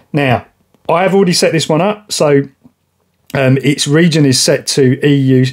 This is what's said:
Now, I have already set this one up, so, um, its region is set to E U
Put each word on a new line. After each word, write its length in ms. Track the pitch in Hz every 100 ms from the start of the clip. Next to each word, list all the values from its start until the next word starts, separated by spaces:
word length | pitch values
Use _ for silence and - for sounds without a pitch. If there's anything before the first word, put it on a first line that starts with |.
| _
Now, 320 | 147 135 107 - _ _ _ -
I 140 | 165
have 120 | 190
already 200 | 196 180
set 180 | 170 180
this 160 | 160 143
one 140 | 156
up, 280 | 196 208 -
so, 340 | - 151 139 139 _ _ _ _ _ _ _ _
um, 240 | 139 131 135
its 280 | 143 147 143
region 380 | 151 175 156
is 160 | 143 127
set 260 | - 143 -
to 380 | - 131 131 147
E 80 |
U 300 | 143 135 131 131